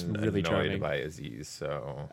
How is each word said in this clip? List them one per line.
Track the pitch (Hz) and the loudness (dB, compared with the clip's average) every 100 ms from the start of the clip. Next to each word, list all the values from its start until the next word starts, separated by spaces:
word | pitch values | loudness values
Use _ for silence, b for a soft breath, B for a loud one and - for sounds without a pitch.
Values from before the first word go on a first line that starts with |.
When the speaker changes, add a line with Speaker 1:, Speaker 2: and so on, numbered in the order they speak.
Speaker 1:
often | 87 | 0
Speaker 2:
really | 104 107 101 | 2 2 4
Speaker 1:
annoyed | |
Speaker 2:
charming. | 82 80 76 98 | 4 4 4 2
Speaker 1:
by | 76 73 | 2 0
Aziz, | 69 - 71 57 76 | -2 -6 -8 -8 -10
so | - 71 73 65 71 73 | -6 -4 -2 -4 -6 0